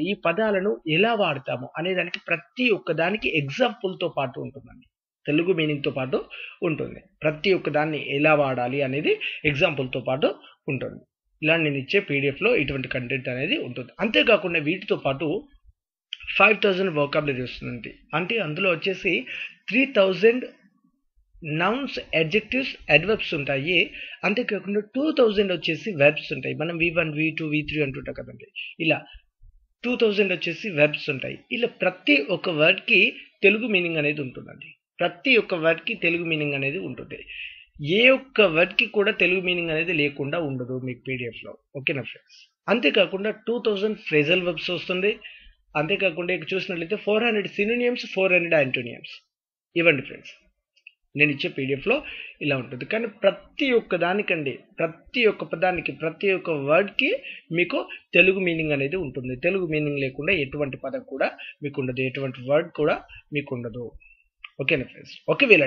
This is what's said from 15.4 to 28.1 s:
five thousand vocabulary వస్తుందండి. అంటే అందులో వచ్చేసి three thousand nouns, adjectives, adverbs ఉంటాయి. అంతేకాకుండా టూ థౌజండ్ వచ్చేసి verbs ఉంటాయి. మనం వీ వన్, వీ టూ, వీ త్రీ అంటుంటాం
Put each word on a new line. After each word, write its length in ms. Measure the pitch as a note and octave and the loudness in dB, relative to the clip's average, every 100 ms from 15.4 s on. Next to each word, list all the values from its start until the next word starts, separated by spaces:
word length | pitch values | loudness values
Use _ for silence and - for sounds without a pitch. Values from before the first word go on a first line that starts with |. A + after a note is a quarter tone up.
| D4 _ _ _ _ _ _ - - - | -6 _ _ _ _ _ _ -16 -4 4
five 180 | G3+ G#3+ | 4 4
thousand 280 | G#3 F3+ G3 D3+ | 2 2 0 0
vocabulary 440 | C#3+ D#3 D3 B2+ B2 | 0 0 0 -2 -4
వస్తుందండి. 460 | - C3 A#2+ G#2+ - _ D3+ | -8 -10 -10 -12 -18 _ -4
అంటే 160 | F3 A3+ E3 | -2 -2 -4
అందులో 220 | D3+ F#3+ | -2 0
వచ్చేసి 380 | E3 G3 F3+ G3 F#3+ C4 - - - - | 0 -2 -4 0 -2 -2 -12 -14 -14 -2
three 160 | A3 C4+ A#3 | 0 2 4
thousand 460 | F#3+ F3+ G#3+ B3 B3 - _ _ _ _ _ _ _ - D#3+ D#3 | 4 6 4 4 0 -14 _ _ _ _ _ _ _ -14 -6 -2
nouns, 340 | F3+ A#3+ C#4 - - D#3+ | 0 0 -4 -8 -2 0
adjectives, 520 | D#3+ G3+ G#3+ B3+ C4 - - D3+ | 2 0 0 -2 -4 -6 2 4
adverbs 360 | F3+ G#3+ - D#3+ | 4 -2 -2 -4
ఉంటాయి. 400 | C#3 C#3 C#3+ F3+ G#3 - - - F3+ | -2 -2 2 2 2 -2 -16 -4 -2
అంతేకాకుండా 540 | G#3 B3 G3+ F#3+ G3+ G#3 B3+ | 0 -2 -4 -2 -4 -2 -2
టూ 80 | D4+ D4 | 0 4
థౌజండ్ 340 | A#3 G3 G3 F3 | 4 4 2 0
వచ్చేసి 300 | E3+ D#3+ - E3+ | -2 -4 -2 4
verbs 280 | C#3+ D3+ - C#3+ | 4 4 -4 -6
ఉంటాయి. 180 | C3 C3 | -6 -4
మనం 120 | D#3+ E3+ | -4 0
వీ 60 | E3+ E3 | 0 2
వన్, 140 | D#3+ D3+ | 0 0
వీ 80 | D#3+ D#3 | -2 -2
టూ, 60 | D#3+ | -2
వీ 80 | D3+ D3 | -2 -2
త్రీ 100 | D3 C#3+ | -2 -2
అంటుంటాం 280 | C3+ C3 | -4 -8